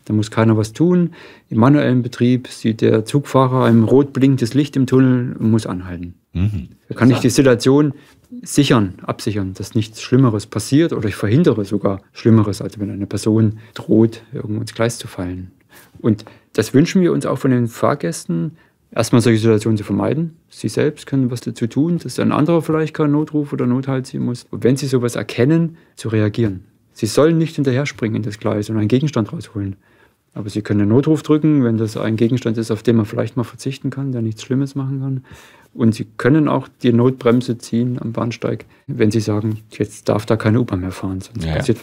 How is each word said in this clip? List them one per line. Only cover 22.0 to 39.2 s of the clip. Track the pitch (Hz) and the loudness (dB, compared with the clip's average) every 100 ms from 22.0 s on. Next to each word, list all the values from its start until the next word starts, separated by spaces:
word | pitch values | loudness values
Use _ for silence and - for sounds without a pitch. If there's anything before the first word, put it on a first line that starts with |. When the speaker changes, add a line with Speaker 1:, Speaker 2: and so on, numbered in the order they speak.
Speaker 1:
dass | 135 120 | -4 -2
ein | 113 | 0
anderer | 110 151 170 | 2 2 2
vielleicht | 160 156 156 | 0 -2 -2
keinen | - 151 | -2 0
Notruf | 147 151 151 143 | 0 0 -4 -4
oder | 135 127 | -2 -2
Nothalt | 123 135 131 127 | -2 -2 -4 -4
ziehen | 139 | -6
muss. | 123 120 - | -4 -6 -10
Und | 113 | -2
wenn | 113 135 | 0 2
sie | 139 | 0
sowas | 127 120 | 0 0
erkennen, | - 104 - 127 165 165 165 _ | -4 -6 0 2 4 2 -4 _
zu | - 117 | -12 -2
reagieren. | 110 107 110 113 92 - _ _ | 0 0 0 -2 -4 -12 _ _
Sie | - 107 | -6 -2
sollen | - 156 165 | 4 4 4
nicht | 160 | 0
hinterher | 156 139 127 143 | -2 -2 0 -4
springen | - 117 110 | -4 -4 -4
in | |
das | 107 101 | -6 -6
Gleis | 107 104 104 | -4 -4 -2
und | 110 | -2
einen | 107 | 0
Gegenstand | 127 147 127 104 | 0 0 -2 -4
rausholen. | 170 104 104 98 98 _ _ _ _ _ | -6 -10 -8 -8 -10 _ _ _ _ _
Aber | - 104 | -12 -8
sie | 110 | -8
können | - 104 | -2 0
einen | 101 | 4
Notruf | 120 143 156 | 4 4 0
drücken, | - 151 156 147 | 2 2 4 2
wenn | 120 110 | 2 0
das | 110 107 | -2 -4
ein | 110 110 | -4 0
Gegenstand | 117 127 117 113 | 0 0 -2 -4
ist, | 110 | -4
auf | 107 | -2
den | - 117 | 2 2
man | 107 | 2
vielleicht | 117 113 - | -2 -4 -4
mal | |
verzichten | 113 - 135 135 139 | -6 -8 -10 -6 -8
kann, | 135 139 | -6 -6
der | 123 | -4
nichts | 113 110 | -6 -6
Schlimmes | - 131 139 | -6 -4 -4
machen | 139 135 139 | -4 -6 -6
kann. | 135 131 - - - _ _ | -6 -6 -10 -20 -20 _ _
Und | - 113 | 0 0
sie | 110 - - | 0 -6 -2
können | 123 156 143 | 2 4 2
auch | 135 - _ | -2 -6 _
die | 127 | 2
Notbremse | 117 127 131 117 123 123 113 | 4 2 2 2 2 0 -8
ziehen | - 117 123 123 | -4 -2 -2 -4
am | 117 | -6
Bahnsteig, | 113 117 117 120 113 - _ - | -4 -4 -4 -6 -6 -10 _ -12
wenn | 120 110 | 0 0
sie | 113 | 2